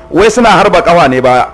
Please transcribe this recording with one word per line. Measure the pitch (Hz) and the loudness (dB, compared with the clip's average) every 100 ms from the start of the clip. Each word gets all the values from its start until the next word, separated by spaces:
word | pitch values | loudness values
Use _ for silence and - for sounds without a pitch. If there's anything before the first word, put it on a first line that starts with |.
| - | -8
wai | 151 220 | -2 0
suna | 233 233 | 0 0
harba | 180 196 180 | 2 0 0
ƙafa | 160 175 143 | 0 0 0
ne | 131 | 0
baya. | 127 127 - | 0 0 -2